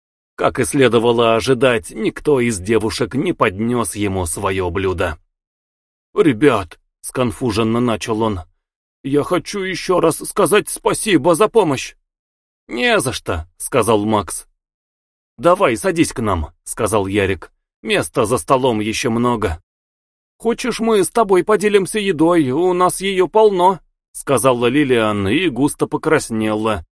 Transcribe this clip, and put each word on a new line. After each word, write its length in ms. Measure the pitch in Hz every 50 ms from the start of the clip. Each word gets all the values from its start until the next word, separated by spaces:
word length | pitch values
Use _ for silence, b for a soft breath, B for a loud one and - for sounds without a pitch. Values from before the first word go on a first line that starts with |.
| _ _ _ _ _ _ _
Как 240 | - - 127 - 131
и 40 | 120
следовало 680 | - - 143 131 117 113 117 110 120 117 117 117 113 113
ожидать, 560 | 110 - 127 131 117 135 127 117 107 - -
никто 480 | - - 220 165 - - - 151 143 127
из 220 | 120 120 110 90
девушек 560 | 90 107 113 107 107 107 - - 123 90 -
не 160 | 135 185 180
поднёс 640 | - - 131 107 90 101 113 117 123 120 110 - -
ему 300 | 104 104 98 95 92 90
своё 440 | 85 - - 98 95 95 95 90 87
блюдо. 480 | 85 98 95 92 90 85 92 82 80 - _ _ _ _ _ _ _ _ _ _ _ _ _ _ _ _ _ _ -
«Ребят», 640 | - - 151 117 104 151 139 120 101 87 - - - _ _ _ _
сконфуженно 800 | - - - 135 123 113 - - 135 120 92 113 113 110 113 120
начал 420 | 123 120 110 101 - 120 110 107
он, 200 | 113 110 101 87 - - _ _ _ _ _ _ _ _ _ _
«я 220 | - 139 139 143 127
хочу 360 | - 180 160 131 - - 202
ещё 360 | 185 190 175 - - 185 180 170
раз 200 | 151 165 - -
сказать 500 | - - - - 185 165 196 208 - -
спасибо 680 | - - - 214 175 - - 226 180 139 127 175 170
за 140 | 151 214 -
помощь». 480 | - 226 185 151 135 120 - - - _ _ _ _ _ _ _ _ _ _ _ _ _ _ -
«Не 320 | 214 240 247 240 226 180
за 120 | - 131
что», 360 | 101 - - - 95 80 - - _
сказал 480 | _ - - - 123 101 110 113 104 104
Макс. 420 | 110 110 104 92 - - - - _ _ _ _ _ _ _ _ _ _ _ _ _ _ _ _ _ _
«Давай, 400 | - 123 170 180 196 190 147 113
садись 360 | 110 - 190 170 170 139 -
к 80 | - 127
нам», 320 | 113 104 92 80 76 - - _
сказал 460 | _ - - - - 92 110 104 98 95
Ярик. 440 | 98 104 98 92 95 82 - - _ _ _ _ _ _
«Места 420 | - 220 208 165 - - - 143 117
за 140 | 101 123 117
столом 400 | - - 139 127 135 127 113 107
ещё 320 | 107 110 104 - - 120
много». 500 | 113 117 120 123 120 107 107 90 80 - _ _ _ _ _ _ _ _ _ _ _ _ _ _ _ _
«Хочешь, 400 | - 226 240 - - 233 - -
мы 240 | 226 226 220 202
с 80 | 170 -
тобой 320 | - 233 220 190 190 180
поделимся 560 | 165 - 214 - 208 208 202 196 185 - - 214
едой? 520 | 196 196 170 139 160 170 175 170 147 123
У 220 | 127 160 180 185
нас 280 | 180 180 180 175 - -
её 260 | 190 196 190 180 185
полно», 540 | - - 214 220 208 196 175 175 190 190 - - _ _ _ _ _
сказала 540 | - - - - 135 - 131 135 123 120 120
Лилиан 600 | 120 127 151 147 127 127 117 110 107 104 101 98
и 220 | 95 120 170 190 160
густо 400 | 120 120 143 143 - - 151 -
покраснела. 960 | 151 143 - 160 160 135 - - 113 110 110 110 107 107 110 110 107 90 - - _